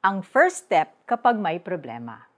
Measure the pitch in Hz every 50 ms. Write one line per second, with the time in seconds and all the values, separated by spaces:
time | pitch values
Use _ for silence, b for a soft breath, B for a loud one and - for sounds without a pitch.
0 | - 190 196 196 185 - _ 262 320 370 359 - - _ - 165 156 - _ _
1 | _ - 240 233 - 247 240 214 202 170 160 170 170 - 185 170 143 123 113 117
2 | 117 117 113 110 - _ _